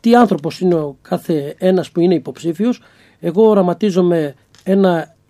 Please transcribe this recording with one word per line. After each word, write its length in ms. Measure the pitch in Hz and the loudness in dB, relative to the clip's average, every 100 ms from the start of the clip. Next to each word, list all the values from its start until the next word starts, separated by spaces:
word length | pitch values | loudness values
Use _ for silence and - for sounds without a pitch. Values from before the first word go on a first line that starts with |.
| 233 | 4
τι 80 | |
άνθρωπος 460 | 240 233 175 156 - | 4 4 0 -4 -4
είναι 140 | 185 | 0
ο 220 | 170 151 135 | 0 -4 -12
κάθε 520 | - 175 - 160 143 - | -8 -8 -4 -4 -4 -4
ένας 320 | 185 185 156 | 0 0 -2
που 100 | - | -2
είναι 140 | 175 | 0
υποψήφιος. 680 | 170 135 - 165 160 226 240 _ _ _ _ | 0 -2 -10 -8 -4 -4 -4 _ _ _ _
Εγώ 280 | 170 170 220 | -6 2 4
οραματίζομαι 840 | 208 180 175 214 180 180 170 147 139 _ _ | 4 2 0 -2 0 0 0 -2 -10 _ _
ένα 500 | - 196 190 170 151 _ | -2 2 2 0 -6 _